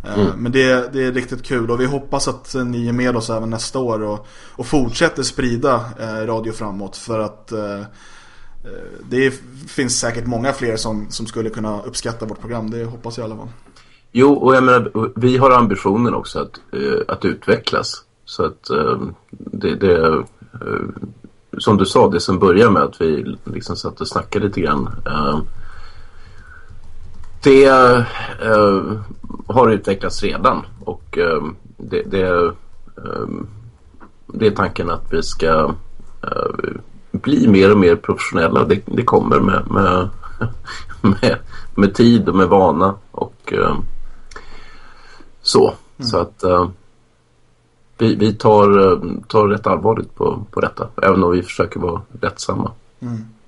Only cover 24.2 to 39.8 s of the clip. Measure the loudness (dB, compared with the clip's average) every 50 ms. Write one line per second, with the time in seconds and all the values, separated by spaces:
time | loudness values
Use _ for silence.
24.2 | -6 -4 -4 -2 -2 -2 -2 -2 -2 -2 -2 -2 -2 -4 -6 -6 -6 -4 -4 -2
25.2 | -2 -2 -2 -2 -4 -4 -6 -8 -8 -10 -10 -12 -12 -14 -14 -16 -16 -16 -18 -18
26.2 | -20 -18 -18 -18 -20 -20 -20 -20 -20 -18 -18 -16 -14 -14 -14 -14 -14 -14 -14 -14
27.2 | -12 -12 -12 0 6 8 10 10 10 10 8 8 8 8 6 6 2 0 -4 -8
28.2 | -10 -10 -10 -6 0 2 4 4 6 4 4 2 0 -4 -6 -8 -8 -12 -14 -14
29.2 | -14 -14 -14 -14 -8 0 2 4 4 4 4 2 0 -2 -4 -2 -4 -6 -4 -2
30.2 | -4 -4 -4 0 0 0 0 0 -6 -12 -18 -14 -12 -12 -12 -12 -12 -8 -2 -2
31.2 | 0 0 0 -2 -4 -6 -10 -12 -18 -20 -18 -18 -12 -6 -6 -6 -4 -2 -2 -2
32.2 | 0 2 2 2 2 0 -2 -6 -16 -18 -18 -18 -18 -18 -18 -16 -12 -10 -8 -8
33.2 | -8 -8 -8 -10 -12 -14 -14 -18 -20 -20 -20 _ _ -20 _ -20 -20 -20 -20 _
34.2 | -20 -14 -6 0 0 0 2 2 -2 -2 -2 -4 -4 -4 -4 -4 -4 -2 -2 -2
35.2 | -2 -2 -2 -2 2 2 2 4 2 0 -2 -4 -8 -14 -14 -14 -14 -14 -14 -12
36.2 | -10 -8 -6 -4 -4 -4 -2 -2 -2 -2 -2 -10 -14 -16 -20 -20 -20 -8 -8 -4
37.2 | 0 2 2 4 6 6 8 8 8 8 8 8 8 6 6 4 2 -4 -2 -2
38.2 | -2 -4 0 0 0 2 4 2 4 4 2 0 0 -4 -4 -2 0 2 2 2
39.2 | 2 4 2 2 4 2 0 0 -2 -2 0 2